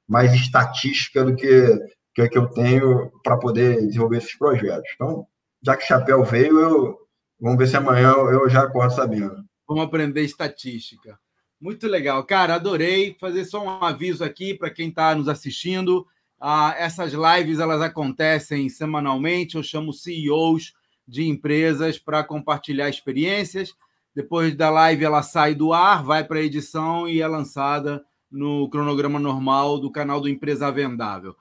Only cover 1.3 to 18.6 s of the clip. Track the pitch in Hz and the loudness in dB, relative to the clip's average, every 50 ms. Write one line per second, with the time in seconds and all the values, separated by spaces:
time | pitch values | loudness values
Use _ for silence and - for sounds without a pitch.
1.3 | 127 127 - 135 131 131 123 117 107 101 - - - _ _ _ _ - 117 117 | 0 0 4 6 8 8 8 8 6 4 0 -6 -16 _ _ _ _ 0 2 2
2.3 | - 131 120 120 - 117 120 120 127 131 135 131 127 120 101 - - _ - - | 4 2 2 2 0 0 2 4 4 4 4 4 4 2 0 -4 -10 _ -2 0
3.3 | 120 120 - 120 113 110 123 123 120 113 107 104 - 120 113 113 117 117 - - | 0 0 0 0 2 4 4 4 4 2 0 0 0 0 0 0 0 -2 -4 -8
4.3 | - - 135 147 131 117 104 98 87 80 - - - - 123 147 160 - - - | -4 -2 0 2 2 2 0 -2 -4 -6 -8 -10 -10 -6 -6 -6 -6 -6 -10 -14
5.3 | _ _ _ _ _ _ - 131 131 - - - - 131 127 131 135 135 123 110 | _ _ _ _ _ _ 0 0 0 0 2 2 2 2 4 4 4 4 4 4
6.3 | 117 120 135 151 156 156 160 165 160 147 - 110 - - _ _ _ _ _ _ | 4 4 4 6 6 4 6 4 4 4 2 0 -2 -8 _ _ _ _ _ _
7.3 | _ _ 113 117 127 127 131 127 131 139 139 135 127 123 127 131 131 135 135 127 | _ _ -2 0 2 2 2 2 2 2 2 2 4 6 6 6 6 6 4 4
8.3 | 127 131 135 127 123 131 135 135 127 127 123 123 123 143 131 117 107 107 101 98 | 4 4 4 4 4 4 2 2 0 0 0 0 0 0 -2 -2 -2 -2 -4 -6
9.3 | 98 98 - - _ _ _ - 151 156 160 151 156 160 151 147 139 147 151 143 | -8 -12 -16 -20 _ _ _ -6 -2 -2 -2 0 -2 -2 -2 -2 -2 -2 -4 -4
10.3 | - - 165 147 - - - 131 120 113 - - - 110 _ 110 104 - _ _ | -4 -6 -10 -10 -10 -12 -14 -12 -12 -12 -14 -16 -20 _ _ -20 -20 -20 _ _
11.3 | _ _ _ _ _ _ 143 175 220 - - 220 196 175 139 139 135 135 131 - | _ _ _ _ _ _ -14 -14 -12 -8 -4 -4 -2 -2 -2 -2 -2 -2 -2 0
12.3 | 202 190 185 165 165 170 165 202 190 156 160 175 185 196 196 202 190 _ - 185 | 2 2 2 2 0 0 -2 -2 -2 0 0 0 0 0 0 -2 -4 _ -8 -6
13.3 | 175 185 185 185 196 208 208 196 190 190 180 170 151 123 185 180 170 - 170 147 | -6 -6 -6 -6 -8 -8 -8 -8 -6 -4 -4 -4 -4 -4 -4 -6 -4 -4 -6 -8
14.3 | 143 - 185 190 196 - 170 151 - - 165 165 160 - 160 156 156 151 143 143 | -8 -8 -8 -8 -8 -8 -8 -10 -8 -8 -10 -8 -4 0 0 0 0 0 -2 -4
15.3 | 147 143 - 139 - - - 170 185 185 185 185 180 185 180 - _ _ _ _ | -4 -6 -8 -10 -10 -8 -6 -6 -4 -2 0 0 0 0 -2 -6 _ _ _ _
16.3 | _ _ 131 143 151 151 151 156 156 - 170 165 165 170 180 160 139 147 160 165 | _ _ -4 -2 0 2 2 0 0 -2 -6 -6 -6 -6 -8 -6 -4 0 2 4
17.3 | 170 180 170 156 160 151 165 160 160 151 160 160 165 160 147 131 131 - 156 156 | 4 4 2 0 -2 -2 -2 -2 -2 -2 -2 -4 -4 -6 -6 -6 -4 -2 0 0
18.3 | 160 151 147 - 151 143 | 0 0 -2 -4 -6 -4